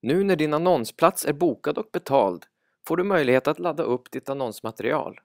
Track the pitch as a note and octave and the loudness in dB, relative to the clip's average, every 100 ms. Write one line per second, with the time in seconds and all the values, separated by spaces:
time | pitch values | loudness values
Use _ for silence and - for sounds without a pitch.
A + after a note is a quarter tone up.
0 | G#2+ E3 G3 F3+ D3+ D3+ F3 E3 A2+ - | 0 0 2 2 2 0 2 2 0 2
1 | E3 - - C#3+ F3 A#2 - D3 A3 F3+ | 2 2 -4 0 0 0 -4 -4 -4 -8
2 | - C#3 G2+ F2+ - _ _ _ - E3 | 0 2 2 0 -12 _ _ _ -6 -2
3 | F#3+ F#3+ C3+ B2+ C3+ D#3 F3 D3+ C3+ B2 | 0 2 4 2 2 -2 -4 -4 -2 -4
4 | - C3+ - C#3 B2+ G#2 A2+ - A2 D3 | -4 -12 -8 -6 -6 -8 -12 -6 -4 -2
5 | A#2 - | -4 -10